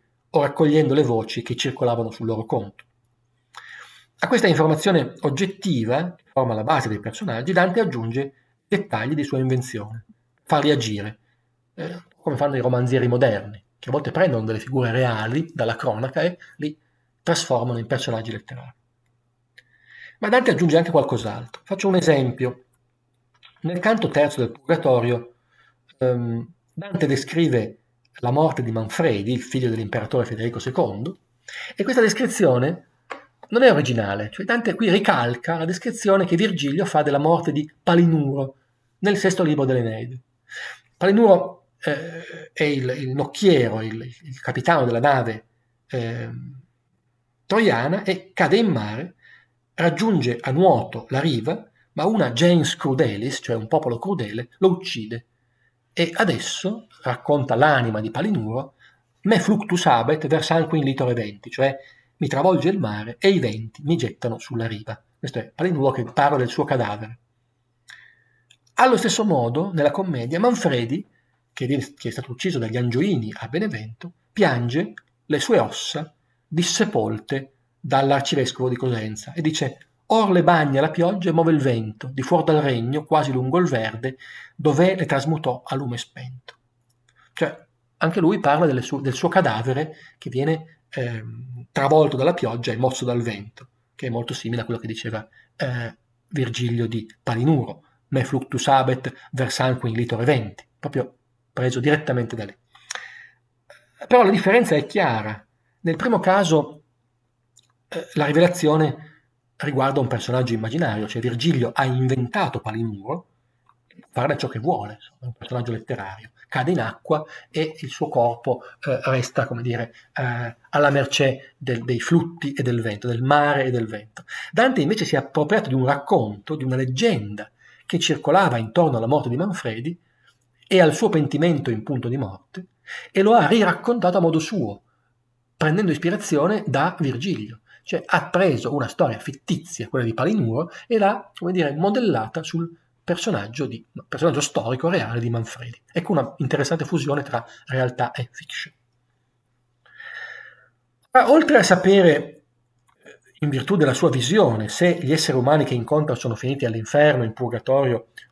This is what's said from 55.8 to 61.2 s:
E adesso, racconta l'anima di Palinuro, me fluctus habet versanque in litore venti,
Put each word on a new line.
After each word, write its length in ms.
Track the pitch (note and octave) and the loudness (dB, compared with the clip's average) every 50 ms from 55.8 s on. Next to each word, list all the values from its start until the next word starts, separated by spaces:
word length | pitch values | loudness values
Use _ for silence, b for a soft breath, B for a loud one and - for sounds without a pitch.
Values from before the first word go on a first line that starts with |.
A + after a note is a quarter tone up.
| _ _ | _ _
E 200 | _ - E3+ E3+ E3+ | _ -2 -2 -2 2
adesso, 720 | - - F#3 C#3 A#2 - - - - - F#3 G#3+ A3 - _ _ _ | 0 0 0 0 -2 -6 -8 -8 -6 -6 -6 -6 -6 -12 _ _ _
racconta 540 | - C3 A#2+ - - - D3 C#3+ B2+ B2+ B2 | -6 -6 -6 -6 0 0 0 0 2 0 2
l'anima 440 | A#2 C#3+ D3+ D3 C3 A#2+ A2+ G#2+ G#2 | 4 4 4 4 2 0 0 -2 -4
di 120 | A2 A2 | -6 -6
Palinuro, 640 | - - G#2 G#3+ G3+ B2+ A2 G#2+ A2+ B2+ C#3+ - b b b b b b b _ _ _ | -4 -4 -2 -2 -2 -2 -2 -4 -4 -6 -6 -8 b b b b b b b _ _ _
me 180 | _ F#3+ A3+ G3+ | _ 2 2 4
fluctus 480 | - - A3 A3 - - F3+ F3 - | 4 2 0 0 0 -2 -2 2 4
habet 400 | E3 C3 - C#3+ B2+ D#3 D3+ D#3 | 4 4 4 4 2 0 0 0
versanque 500 | C3+ D#3 D#3 D3+ - D#3+ E3 D#3+ D#3 E3+ | 0 0 0 0 0 0 0 0 0 0
in 60 | D#3 C#3 | 0 0
litore 320 | C3+ C3+ C3 C3+ B2 A#2+ | 0 0 0 0 -2 0
venti, 340 | A#2 | -2